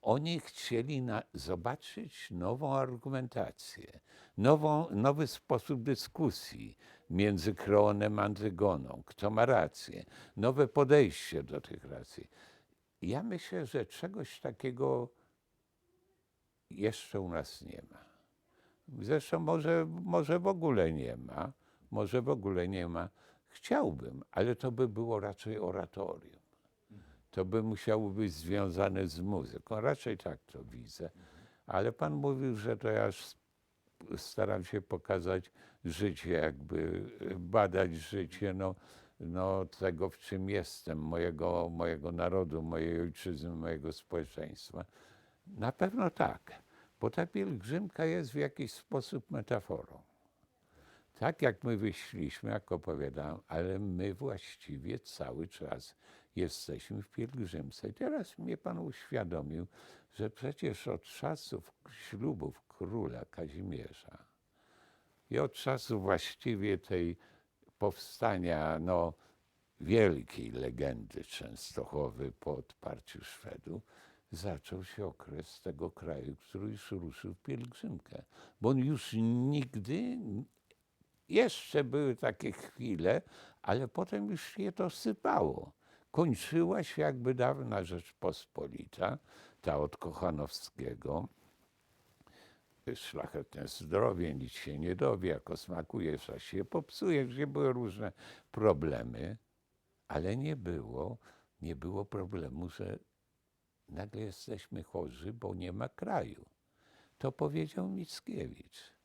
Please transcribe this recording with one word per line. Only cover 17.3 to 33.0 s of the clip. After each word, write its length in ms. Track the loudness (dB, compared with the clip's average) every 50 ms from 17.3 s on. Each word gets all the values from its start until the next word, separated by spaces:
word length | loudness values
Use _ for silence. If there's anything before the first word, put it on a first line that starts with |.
| -2 -2 -4 -4 -8 -14 -14
nie 200 | -14 -14 -14 -14 -16
ma. 140 | -20 -20 -20 -20 _ _ _ _ _ _ _ _ _ _ _ _ _ _ _ -14 -10 -8
Zresztą 420 | 0 2 2 2 2 0 0 0
może, 460 | 2 2 2 2 4 4 4 4 4 0 -2 -6 -4
może 340 | 2 2 2 4 4 2 4
w 80 | 4
ogóle 460 | 2 2 4 4 4 6 6 6 4 4
nie 240 | 0 -2 -4 -4
ma, 360 | -6 -10 -8 -6 -4 -4 -4 -6 _ _ _ _ _ _ -6
może 320 | -2 -2 -2 2 2 0 2
w 60 | 2
ogóle 400 | 0 2 2 0 2 2 2 2
nie 200 | 0 -2 -2 -2
ma. 200 | -2 -4 -4 -6 _ _ -20 -20 -20 _ _ _
Chciałbym, 760 | -20 -16 -2 2 2 4 4 2 0 -2 -6 -8 -10 -12 -14 _ 2
ale 240 | 2 4 4 2
to 160 | 0 0 -2 2
by 160 | 2 2 2
było 320 | 2 -2 -2 0 0 0
raczej 380 | 0 -2 -6 -6 -6 -6 -4 -2
oratorium. 840 | -2 0 0 0 -4 -4 -4 -6 -4 -4 -4 -8 -10 -20 -20 -20 _ _ _ _ _ _ _ _ _ _ -20 -20 -20 -20 -20 _ _ _
To 140 | -2 -2 0
by 180 | 2 2 2 2
musiało 480 | 2 0 0 2 4 4 4 4 0
być 220 | 0 2 0 0 0
związane 760 | -4 -4 0 0 2 2 2 4 4 4 4 4 2 0
z 140 | 0 -2 -2
muzyką. 600 | -2 0 0 0 -2 -4 -8 -12 -8 -6 -4 0
Raczej 360 | 2 2 2 2 0 -4 -4 -4
tak 200 | -4 -8 -8 -8 _
to 180 | _ -16 -16 -14
widzę. 460 | -14 -14 -14 -14 -16 -12 -10 -10 -10 -10 -14 -20 -20 -20 -20 -20 -20 _ _ _
Ale 260 | 0 2 2 2 2 0
pan 220 | 0 -2 0 0
mówił, 420 | 2 2 2 2 2 0 0 0
że 200 | 0 0 0 -2
to 120 | 0 2 2
ja 160 | 4 4